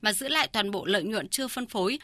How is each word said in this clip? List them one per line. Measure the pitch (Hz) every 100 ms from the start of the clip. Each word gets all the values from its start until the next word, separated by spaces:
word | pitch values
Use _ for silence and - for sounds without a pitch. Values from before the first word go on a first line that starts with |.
mà | 214
giữ | 208 269
lại | 208 -
toàn | 220 202
bộ | 202
lợi | 165 196
nhuận | 170 220 180
chưa | - 262
phân | - 247
phối | 214 185 294